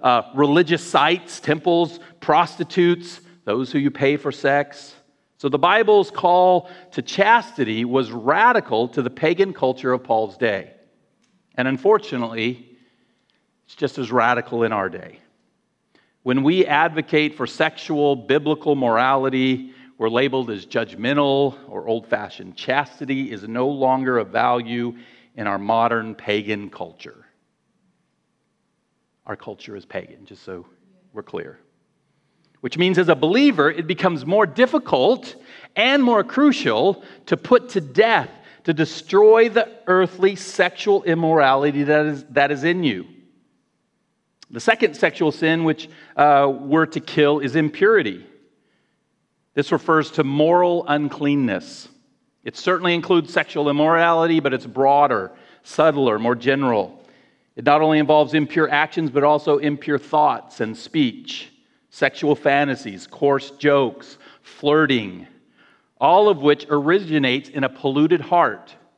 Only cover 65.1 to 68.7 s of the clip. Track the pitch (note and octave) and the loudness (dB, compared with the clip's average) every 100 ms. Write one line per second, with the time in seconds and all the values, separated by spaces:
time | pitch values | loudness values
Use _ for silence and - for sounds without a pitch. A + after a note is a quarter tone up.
65.1 | F2+ F2 _ _ _ _ _ _ - C#3 | -12 -18 _ _ _ _ _ _ -2 4
66.1 | F#3 G#3 D#3+ D3 D3 - D3 C#3+ G3 E3+ | 4 4 2 2 0 0 -2 2 0 0
67.1 | D#3 C3 C3+ - - C3+ - C#3 C#3 D#3 | 0 0 -2 -4 -4 -4 -4 -2 0 2
68.1 | E3+ - F3 C#3 G2+ - | 0 2 2 2 -2 -14